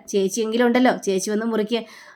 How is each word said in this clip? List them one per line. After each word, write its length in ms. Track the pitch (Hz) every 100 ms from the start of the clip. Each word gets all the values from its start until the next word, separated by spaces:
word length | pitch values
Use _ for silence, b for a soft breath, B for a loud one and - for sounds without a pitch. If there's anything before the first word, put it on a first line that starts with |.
| -
ചേച്ചിയെങ്കിലും 580 | 202 190 233 220 226 240
ഉണ്ടല്ലോ, 280 | 240 254 185
ചേച്ചി 320 | 196 190 185
വന്ന് 160 | 214 226
മുറിക്ക്." 340 | 220 208 233 226 B B